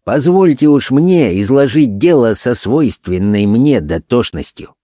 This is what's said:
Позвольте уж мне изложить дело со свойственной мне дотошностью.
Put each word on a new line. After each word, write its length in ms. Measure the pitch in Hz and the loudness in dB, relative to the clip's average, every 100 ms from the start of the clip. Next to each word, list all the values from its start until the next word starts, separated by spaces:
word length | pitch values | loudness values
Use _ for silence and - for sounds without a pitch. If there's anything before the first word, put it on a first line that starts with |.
Позвольте 640 | - 135 143 185 185 135 151 | -6 -2 2 2 2 2 2
уж 240 | 143 - | 2 0
мне 500 | 135 175 180 123 92 | 0 2 2 2 0
изложить 580 | 104 139 139 143 139 98 | 0 2 2 2 0 0
дело 360 | 165 156 113 | 0 2 2
со 200 | 104 123 | 0 -4
свойственной 920 | 120 - 139 135 - - 92 101 104 104 | -4 -2 -2 -2 -4 -6 -4 -2 0 0
мне 340 | 113 143 123 | 2 2 0
дотошностью. 920 | 76 82 - 120 110 107 107 - - _ | -2 -8 -2 -2 -2 -8 -14 -16 -20 _